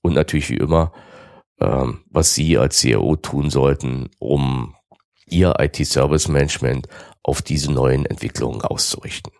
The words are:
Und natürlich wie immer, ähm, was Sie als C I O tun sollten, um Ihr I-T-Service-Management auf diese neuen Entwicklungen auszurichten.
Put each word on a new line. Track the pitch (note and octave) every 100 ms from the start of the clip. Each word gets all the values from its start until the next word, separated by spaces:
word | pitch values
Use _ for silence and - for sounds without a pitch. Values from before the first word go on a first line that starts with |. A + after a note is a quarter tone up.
Und | E2+
natürlich | C#2+ E2 D#2 D2
wie | -
immer, | D2 E2 E2 - - - - - _ _
ähm, | G1+ B1 C2 - _
was | - D#2+
Sie | - D#2 E2
als | C#2+ -
C | B1+
I | A1
O | G#1+ D2+
tun | - C#2 D2
sollten, | C#2 C2+ C#2 C2 B1+ B1+ _
um | - C#2+ C2+ C2 A#1+ - _ _ _ _ _
Ihr | E2+ F#2 -
I-T-Service-Management | D2 - D2+ - C#2+ D2+ - C#2+ C#2+ - B1+ C2 C2 - - -
auf | - C#2+
diese | - D2+ C#2+
neuen | C#2 C2 C2+ C#2+
Entwicklungen | - - - B1 A1+
auszurichten. | - - - - - - - _